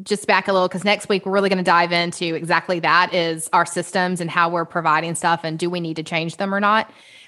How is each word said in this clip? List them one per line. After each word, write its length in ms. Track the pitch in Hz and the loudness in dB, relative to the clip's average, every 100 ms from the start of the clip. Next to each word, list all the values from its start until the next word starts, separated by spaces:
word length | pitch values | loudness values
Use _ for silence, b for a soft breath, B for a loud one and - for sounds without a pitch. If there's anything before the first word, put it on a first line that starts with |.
just 220 | 196 202 - | -6 -4 0
back 220 | 185 185 | 0 2
a 60 | |
little, 140 | 190 180 | 2 0
'cause 160 | 185 202 | 0 0
next 240 | 208 - | 0 0
week 160 | 196 190 | -2 0
we're 80 | |
really 160 | 196 196 | 0 2
gonna 140 | 190 | 2
dive 280 | 180 170 175 | 4 4 4
into 420 | 175 170 - 170 165 | 2 -2 -4 -4 -4
exactly 440 | 170 165 - 180 | 0 0 0 -2
that, 340 | 160 170 180 | 4 4 4
is 360 | 175 165 160 - | 0 -2 -4 0
our 140 | 180 170 | 0 0
systems 560 | - 170 190 180 180 | -2 -4 -2 0 -2
and 80 | 170 | -2
how 160 | 175 170 | 0 2
we're 160 | 175 | 0
providing 520 | 165 175 165 156 165 165 | -4 -2 0 0 0 -2
stuff 260 | 175 165 | 0 0
and 160 | 165 160 | -2 -4
do 100 | 175 | -4
we 120 | 180 | -4
need 160 | 165 160 | -6 -6
to 60 | |
change 340 | 156 170 165 - | -4 -4 -4 -6
them 180 | 196 196 | -4 0
or 60 | |
not. 280 | 202 214 - B B B | 2 0 -2 B B B